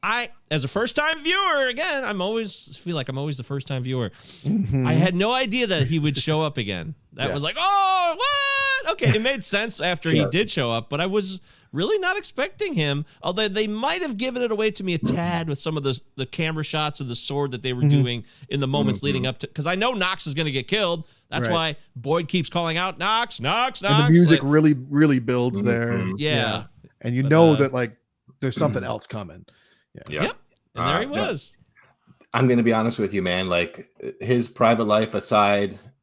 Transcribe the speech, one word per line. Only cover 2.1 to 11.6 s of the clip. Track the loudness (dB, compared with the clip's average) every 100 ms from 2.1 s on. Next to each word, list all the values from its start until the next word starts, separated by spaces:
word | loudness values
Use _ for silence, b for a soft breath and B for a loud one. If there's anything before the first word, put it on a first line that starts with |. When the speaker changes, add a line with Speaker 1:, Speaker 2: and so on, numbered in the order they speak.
| -2
Speaker 1:
always, | -2 -2 -4 -8 -12 -12
feel | -6 -4
like | -4
I'm | -4
always | -6 -6
the |
first-time | -6 -8 -6 -6
viewer. | -4 -2 -4 B B B
Speaker 2:
Mm-hmm. | -2 0 0 0 2
Speaker 1:
I |
had | 4 2 2
no | 0
idea | 0 0 0 0
that | 0 2
he | 0
would | 0 -2
show | -2 0
up | -2 -4
again. | -4 -4 -8 -12 _
That | -6 -4
Speaker 2:
Yeah. |
Speaker 1:
was | -2
like, | -4 -2
"Oh, | 0 2 2 2 2 0
what?" | 0 2 2 2 2 0 -2
Okay, | 0 2 2
it |
made | 0 -2
sense | -2 -2 -2 -4
after | -2 -2 0
he | 0
Speaker 3:
Yeah. | 2
Speaker 1:
did | 0 -2
show | -2 -2
up, | -2 -4
but | -4
I | -2
was | -2 -4 -10 b b